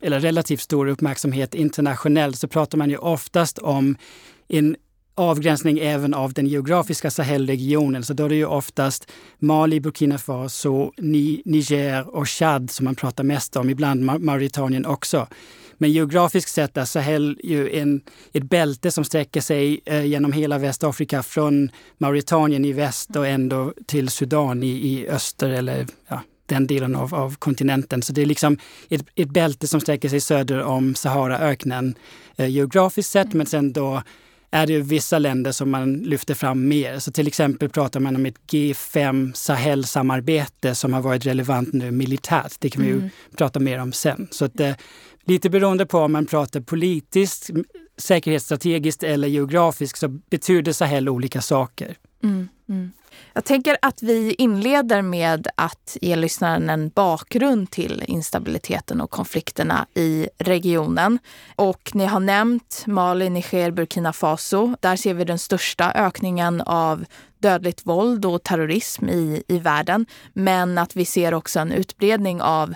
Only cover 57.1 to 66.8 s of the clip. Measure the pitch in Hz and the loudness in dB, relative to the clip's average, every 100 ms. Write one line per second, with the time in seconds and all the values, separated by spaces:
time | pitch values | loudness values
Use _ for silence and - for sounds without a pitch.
57.1 | 160 - 240 277 233 185 - 170 - - | 0 -2 0 2 2 0 -4 -6 -6 -6
58.1 | 170 160 - - - - 180 - - - | -6 -4 -4 -4 -6 -4 -6 -4 -6 -4
59.1 | 180 180 156 - - 160 165 - - 160 | -6 -6 -6 -6 -4 0 0 -2 0 0
60.1 | 160 - - 165 180 175 165 156 165 190 | 0 -2 -4 0 0 2 0 0 2 2
61.1 | 240 - - - - 196 185 - 208 196 | 0 -4 -20 -10 0 0 0 -4 -2 0
62.1 | 202 196 202 226 240 - - 214 196 180 | 2 2 2 2 0 -4 -10 -2 0 2
63.1 | 180 185 180 - 180 170 170 160 180 170 | 2 0 -2 -2 0 0 -2 -4 -2 -4
64.1 | - 160 160 - 196 240 247 185 185 202 | 0 0 0 0 0 2 0 0 0 0
65.1 | 175 175 170 - 185 - - 175 - 196 | 0 -2 -4 -2 -2 -2 0 0 2 0
66.1 | - 185 175 175 170 - 165 | 0 -2 0 0 -2 0 0